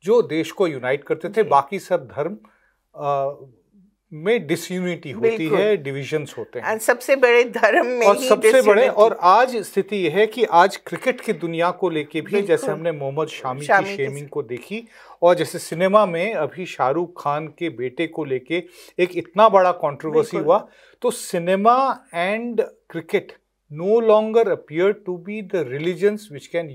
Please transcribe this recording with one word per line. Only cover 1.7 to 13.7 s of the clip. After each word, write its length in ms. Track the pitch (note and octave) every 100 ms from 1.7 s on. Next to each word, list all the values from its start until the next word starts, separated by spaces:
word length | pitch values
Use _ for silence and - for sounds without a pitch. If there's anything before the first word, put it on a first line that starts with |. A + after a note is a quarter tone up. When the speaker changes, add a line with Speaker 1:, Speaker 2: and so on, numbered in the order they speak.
| G3
Speaker 1:
सब 260 | - F3+
धर्म, 340 | C3 - D#3 G#3+ _ _ _ _ _
अ, 420 | D#3 D3 C#3+ C#3 C#3+ C3+ B2 _ _ _ _ _
में 340 | D#3 E3+ A#3 D3+
डिसयूनिटी 640 | E3 - F3+ F3+ E3+ D#3
होती 260 | C3 A3+ A3+
Speaker 2:
बिल्कुल। 200 | D#3+ F#3
Speaker 1:
है, 180 | G#3 G3+
डिविजन्स 640 | C#3 C#3 C3+ D#3 C#3+ -
होते 200 | G#2+ B2
हैं। 180 | C#3 A3
Speaker 2:
And 100 | A3
सबसे 300 | A#3+ - C4+
बड़े 280 | B3+ A#3+
धर्म 420 | B3 A3+ A3 G#3+ A#3+
में 200 | B3 A3
Speaker 1:
और 100 | G3+
Speaker 2:
ही 120 | B3+
Speaker 1:
सबसे 220 | G#3 G#3+
बड़े, 100 | B3+
Speaker 2:
डिसयूनिटी। 280 | G#3+ G3+ B3+
Speaker 1:
और 300 | G#3 A3 G3
आज 360 | F3 G3 B3+ A#3
स्थिति 400 | F#3 - F#3+ G#3
यह 160 | F3
है 140 | E3+ A3
कि 180 | A#3
आज 320 | G#3+ E3+ F#3+ -
क्रिकेट 440 | - - - B3
की 120 | -
दुनिया 380 | F3 E3+ E3 E3+
को 200 | F3 F#3
लेके 300 | D#3+ D3 E3
भी, 160 | D3 G3+
जैसे 100 | G3
Speaker 2:
बिल्कुल। 240 | D#3 -
Speaker 1:
हमने 220 | D3+ E3
मोहम्मद 360 | D#3 C#3 C#3 D#3
शामी 340 | - C3+ B2+
Speaker 2:
शामी 280 | D3